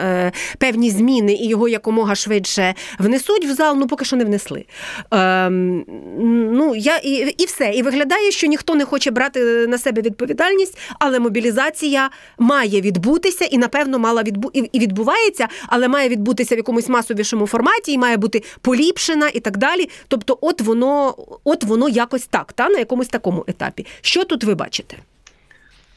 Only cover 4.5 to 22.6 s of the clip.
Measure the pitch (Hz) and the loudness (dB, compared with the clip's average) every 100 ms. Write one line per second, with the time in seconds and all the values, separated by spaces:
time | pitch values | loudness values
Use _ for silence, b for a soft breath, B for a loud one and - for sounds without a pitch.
4.5 | - - B B B - 214 185 185 185 | -12 -14 B B B -2 2 2 2 2
5.5 | 185 180 175 - 98 76 104 233 233 220 | 2 0 -2 -6 -14 -10 -2 2 2 4
6.5 | 240 311 220 233 320 277 269 285 - 359 | 2 2 0 0 0 0 -2 -2 -2 -2
7.5 | - 233 220 254 269 285 370 403 - 311 | 0 0 0 0 0 0 2 2 2 0
8.5 | 294 - 311 277 285 269 226 269 269 240 | 0 0 0 0 -2 -2 0 -2 0 2
9.5 | 233 233 247 262 226 220 208 247 - 349 | 2 2 0 0 0 -2 -4 -4 0 2
10.5 | 392 370 - B B 294 254 233 214 233 | 2 0 -4 B B 0 2 2 2 0
11.5 | 226 294 302 302 269 269 B B - 240 | 0 0 -2 0 0 0 B B 0 4
12.5 | 285 226 196 196 180 196 330 381 339 339 | 4 2 2 2 0 2 2 0 -2 0
13.5 | 254 240 277 277 262 226 233 220 202 247 | 2 2 0 0 0 2 0 0 -4 -2
14.5 | 277 240 185 220 190 226 392 440 - 226 | -2 0 0 0 0 0 2 0 0 -4
15.5 | B B 240 247 277 262 233 208 254 240 | B B 0 2 2 0 0 0 0 0
16.5 | 226 220 233 233 247 233 208 208 220 208 | 0 0 -2 0 0 0 -4 -2 -2 0
17.5 | 226 254 311 311 269 247 226 220 220 B | 0 2 0 0 0 2 2 0 -2 B
18.5 | B 247 247 320 349 - 311 302 - 220 | B 0 2 2 0 0 0 0 0 -4
19.5 | 196 269 359 339 B B 226 202 247 311 | -2 0 0 -2 B B -2 0 0 0
20.5 | 349 214 226 262 285 277 - - - 285 | 0 0 2 2 2 0 -2 -12 -4 -2
21.5 | 320 208 226 285 240 240 262 - 202 - | 0 0 2 2 2 0 -4 -2 -4 -4
22.5 | - | -2